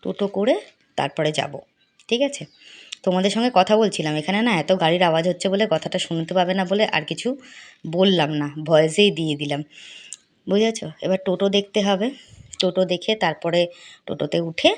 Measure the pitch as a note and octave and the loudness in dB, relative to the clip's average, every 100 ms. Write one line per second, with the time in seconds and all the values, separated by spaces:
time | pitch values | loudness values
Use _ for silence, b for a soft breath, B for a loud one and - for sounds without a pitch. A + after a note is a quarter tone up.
0 | F#3 F#3 G3+ G3 G#3+ F4 - _ _ - | -8 -4 -4 -2 0 0 -4 _ _ -6
1 | C#3 - D#3 D3+ C#3+ C#3 - _ _ _ | -4 -2 -2 -2 -6 -8 -18 _ _ _
2 | - A#3+ C#4 - D3+ _ B B B B | -4 0 0 -2 -14 _ B B B B
3 | - F#3 F#3+ G3+ A#3+ B3 F#3 G#3+ G#3+ - | -2 2 2 2 2 2 4 4 2 0
4 | D#3 D3+ D#3 G3 A#3+ F#3 D3 F#3+ E3 F3 | -4 -2 -2 0 0 0 0 2 2 4
5 | F3+ D#3+ E3+ F3 G3 G3 G#3+ D#3+ E3 F#3 | 2 2 0 -2 -2 0 0 0 -2 -6
6 | - E3 D#3+ F3+ F3+ F#3+ F3+ G3+ G#3+ - | -4 -4 -2 0 0 0 0 0 0 0
7 | D#3 D#3+ A#3 C4+ B B B B E3 E3+ | -4 -6 -6 -6 B B B B -8 2
8 | F#3+ F3+ D3 D3+ C#3+ C#3+ D#3 D#3+ D#3+ D#3 | 4 4 2 0 -4 -6 2 4 4 4
9 | G#3 D#3+ D#3+ D3 D3 C#3+ D3 B B B | 2 4 -4 -2 -4 -4 -6 B B B
10 | B B B _ - G3 A3+ A3+ D#3+ D#3 | B B B _ -2 0 2 -2 -10 -8
11 | - F#3 F#3+ F3+ G3 G3+ G3+ G#3+ G3+ G3 | -2 -2 -2 0 2 0 0 -2 0 0
12 | A3 C#4 B B B - F#3 F3+ F#3 F3 | -2 -6 B B B -4 -2 0 0 0
13 | F3 A3 F3 D#3 E3+ F3 F3 B B B | -2 0 0 -2 -2 0 0 B B B
14 | - D3 D3+ E3 E3 E3 D#4+ | -10 -6 -2 -2 -4 0 0